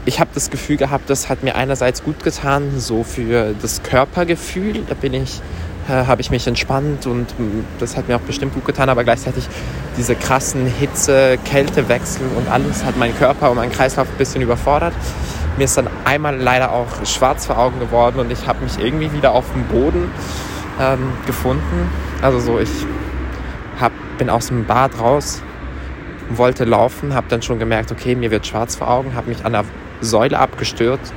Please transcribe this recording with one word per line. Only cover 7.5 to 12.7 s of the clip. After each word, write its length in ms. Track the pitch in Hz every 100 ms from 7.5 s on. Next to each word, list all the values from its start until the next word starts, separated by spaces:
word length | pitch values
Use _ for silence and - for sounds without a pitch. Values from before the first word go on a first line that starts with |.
| 107 110 -
das 160 | 117 139
hat 100 | 104
mir 100 | 120
auch 40 |
bestimmt 340 | - 104 135
gut 120 | 135 127
getan, 220 | 139 135
aber 140 | 123
gleichzeitig 460 | 120 120 127 131 - - - - - -
diese 180 | 120
krassen 520 | 120 - 131 - 135 127
Hitze, 720 | 117 143 - - 135 135 127
Kältewechsel 840 | - 139 139 151 131 120 - - 131 117
und 120 | -
alles 360 | 123 143